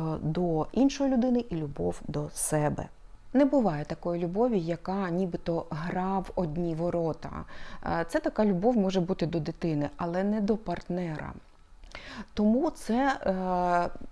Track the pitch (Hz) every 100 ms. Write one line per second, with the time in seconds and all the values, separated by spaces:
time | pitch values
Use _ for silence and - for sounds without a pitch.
0 | 160 156 151 160 175 156 - 214 277 277
1 | 269 254 254 240 233 165 147 - 175 -
2 | - 151 147 - - 151 151 - - -
3 | - - - 254 277 285 202 147 151 165
4 | 175 170 175 196 247 208 165 165 - 196
5 | 185 175 185 170 - 165 - 151 175 180
6 | 185 196 185 - 165 151 170 160 175 170
7 | 165 147 - 156 - - - - - 165
8 | - 311 320 - 208 175 220 240 190 190
9 | 175 185 160 170 156 - 170 151 143 -
10 | 175 180 202 214 202 208 180 170 - 175
11 | 175 151 139 - - - - - - -
12 | - 240 208 - 214 240 320 - - 233
13 | 277 262 - 190 185 180 180 175 175 -
14 | -